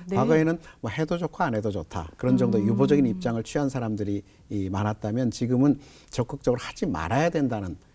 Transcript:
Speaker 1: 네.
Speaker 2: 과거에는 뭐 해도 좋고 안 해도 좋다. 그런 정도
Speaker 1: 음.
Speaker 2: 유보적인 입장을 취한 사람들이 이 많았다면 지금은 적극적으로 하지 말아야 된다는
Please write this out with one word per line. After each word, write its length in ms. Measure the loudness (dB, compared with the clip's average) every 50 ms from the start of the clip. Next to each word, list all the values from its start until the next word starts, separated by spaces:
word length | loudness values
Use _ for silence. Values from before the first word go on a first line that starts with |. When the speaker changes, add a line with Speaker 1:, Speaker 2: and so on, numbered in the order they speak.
| -6
Speaker 1:
네. 100 | -2 0
Speaker 2:
과거에는 420 | 2 4 4 4 4 4 2 0 -2 -6 -18 -16 -8
뭐 80 | -8 -6
해도 260 | -4 -4 -2 -2 -2
좋고 280 | -4 -4 -6 -2 -2 -2
안 100 | 0 0
해도 160 | 0 -2 -2
좋다. 400 | -4 -4 -8 -6 -8 -8 -8 -8 -8 -4
그런 180 | 0 2 4
정도 220 | 4 4 2 2 2
Speaker 1:
음. 80 | 2
Speaker 2:
유보적인 400 | 2 2 4 4 4 6 4 4
입장을 360 | 2 0 -2 -2 -2 -2 -2
취한 280 | -4 -4 -2 -2 -2 0
사람들이 520 | -2 -2 -4 -4 -2 -2 -2 -2 -4 -4 -6 -10 _ _ _ -8
이 180 | -4 -4 -4 -2
많았다면 600 | -2 0 0 0 -2 -2 -4 -4 -2 0 -2 -2
지금은 480 | -2 -2 -2 0 2 4 4 4 4 2 -4 -20 -20 -20 -20 -8
적극적으로 500 | -4 -4 -4 -4 -6 -2 0 0 0 0
하지 220 | -4 -12 -8 -6 -4
말아야 460 | -4 -2 -4 -2 0 0 2 2 0
된다는 480 | 0 0 -2 0 -2 -4 -6 -8 -10 -12 _ _